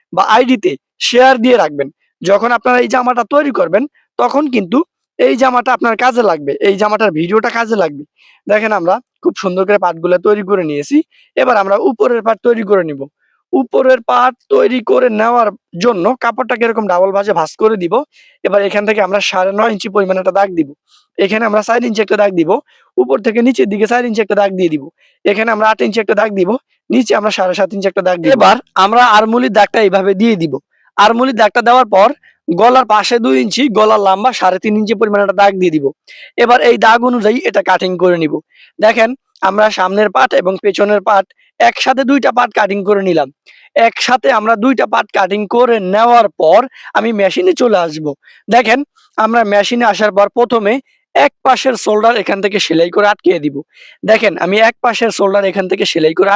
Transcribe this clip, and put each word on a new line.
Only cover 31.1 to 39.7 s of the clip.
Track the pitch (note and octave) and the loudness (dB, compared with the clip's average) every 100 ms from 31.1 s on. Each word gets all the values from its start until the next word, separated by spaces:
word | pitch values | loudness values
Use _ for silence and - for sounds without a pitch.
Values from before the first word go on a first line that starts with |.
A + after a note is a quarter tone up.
| A#3 C4 A3+ | 2 0 2
দাগটা | G#3+ B3 A3+ | 0 2 2
দেওয়ার | B3+ A#3+ | 2 4
পর | G3 A3 D4 _ _ - | 4 2 0 _ _ -6
গলার | F3 A#3 B3+ A3+ | 2 4 4 2
পাশে | G#3 G3 A#3 | 0 0 -2
দুই | A#3+ C4 | 0 0
ইঞ্চি, | A#3+ F#3+ C#4 G3+ | 0 -2 -2 2
গলার | G#3+ A3 G3 | 2 2 2
লম্বা | F#3+ B3 A3 | 0 0 0
সাড়ে | F#3 F#3 | -2 0
তিন | A3 G#3+ | -2 -2
ইঞ্চি | G#3+ A3 | -2 -2
পরিমাণ | A3 G3+ | 0 0
একটা | G3 F#3+ | 0 2
দাগ | G3+ F#3+ | 2 2
দিয়ে | F3+ | 0
দিব। | D#3 C#3 - _ - - - | 0 -2 -6 _ -20 -10 -2
এবার | A#3 A#3+ A#3 | 2 4 2
এই | A#3+ | 2
দাগ | A3+ A#3 B3 | 2 2 2
অনুযায়ী | B3 G#3 B3 F#4+ | 0 0 0 -2
এটা | - F3+ | -2 0
কাটিং | F#3 F#3 F3+ | -2 -2 0
করে | F3+ F3 | 0 0
নিব। | D#3 D3+ - _ _ - | -2 -4 -10 _ _ -2
দেখেন, | G#3+ A3+ A3+ C4 _ _ G3 | 0 2 0 -2 _ _ -2
আমরা | G3+ G#3+ | 0 0